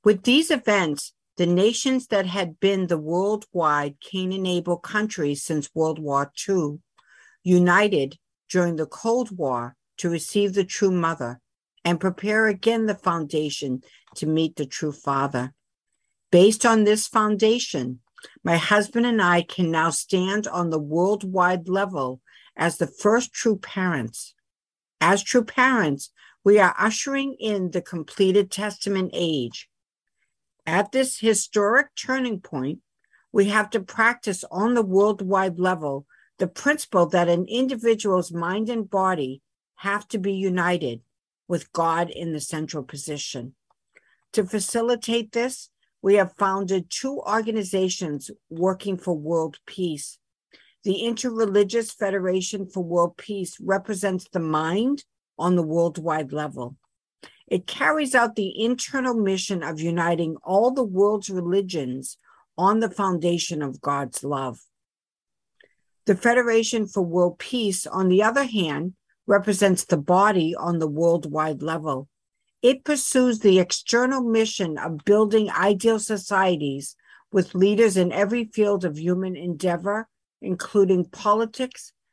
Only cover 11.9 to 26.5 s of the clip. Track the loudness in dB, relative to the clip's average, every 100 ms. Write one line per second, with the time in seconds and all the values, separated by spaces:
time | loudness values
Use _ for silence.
11.9 | 0 0 -2 -2 2 2 2 0 2 0
12.9 | 0 -2 -2 -2 -2 -4 -4 -6 -6 -8
13.9 | _ _ -8 -2 0 0 -4 -8 -6 -6
14.9 | -6 -4 -2 -2 -4 -6 -10 _ _ _
15.9 | _ _ _ _ 8 8 6 4 6 6
16.9 | 4 2 0 2 2 2 2 -2 -4 -6
17.9 | -8 _ _ -20 _ 0 0 4 2 2
18.9 | 0 0 2 4 2 0 -2 0 2 0
19.9 | -2 -2 -2 0 -2 -4 -4 -2 -2 -2
20.9 | 0 0 0 -2 0 0 0 -2 -2 -2
21.9 | -4 -6 -8 _ _ _ -4 -4 -2 -6
22.9 | -2 2 2 0 -2 -2 -2 -4 -4 -2
23.9 | -2 -4 -10 -16 _ _ _ _ _ _
24.9 | _ 2 2 2 0 0 2 2 4 0
25.9 | -2 -8 _ -20 _ 4